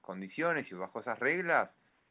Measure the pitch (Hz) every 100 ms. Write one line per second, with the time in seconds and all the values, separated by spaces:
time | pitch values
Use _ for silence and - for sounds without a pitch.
0 | - 92 95 - 170 156 - 90 95 120
1 | 127 113 127 175 170 143 - - _ _
2 | _